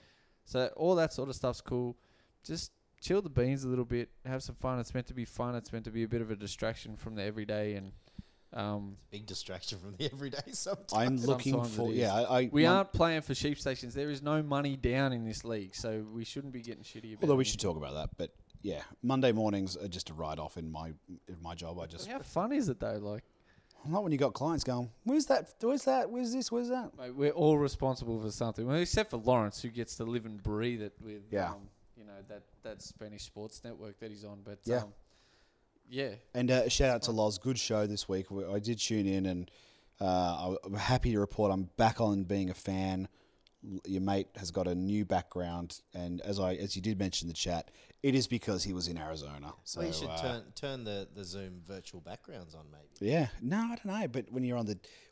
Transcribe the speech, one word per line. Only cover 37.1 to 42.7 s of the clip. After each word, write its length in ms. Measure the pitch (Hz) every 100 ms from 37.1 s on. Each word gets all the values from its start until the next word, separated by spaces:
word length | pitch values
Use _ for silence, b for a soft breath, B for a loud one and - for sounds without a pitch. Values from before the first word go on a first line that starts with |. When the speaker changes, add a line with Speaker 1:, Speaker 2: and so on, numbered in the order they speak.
| 110
Speaker 3:
Loz, 200 | 107 104
good 220 | 127 131
show 260 | - 107 104
this 220 | 104 -
week. 240 | 95 92
We, 140 | 98 92
I 140 | 101
did 200 | 107 113
tune 260 | - 110 98
in, 200 | 95 95
and, 260 | 90 87 b b b b -
uh, 60 | 95
I, 500 | 92 87 82 90 95 98
I'm 80 | 101
happy 360 | - 127 123
to 80 | 107
report 320 | 101 - 104
I'm 120 | 95 90 -
back 220 | 113 113
on 220 | 110 101
being 260 | 90 101 92
a 40 |
fan. 540 | 90 -